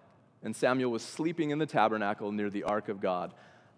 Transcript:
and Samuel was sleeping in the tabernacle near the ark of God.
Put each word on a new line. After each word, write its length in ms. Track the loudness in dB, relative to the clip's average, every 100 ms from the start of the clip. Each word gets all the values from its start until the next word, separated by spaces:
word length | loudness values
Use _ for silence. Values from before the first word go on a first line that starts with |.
| -20 -20 -20 _
and 120 | -8 2
Samuel 360 | 2 4 2
was 120 | -2
sleeping 460 | -4 -4 -2 0 0
in 100 | 0
the 60 | 0
tabernacle 640 | 4 4 4 0 -2 -2
near 180 | -2 -2
the 140 | -2
ark 240 | 0 0 -2
of 140 | -2
God. 320 | -2 -2 -4 -10 -20 -20 -20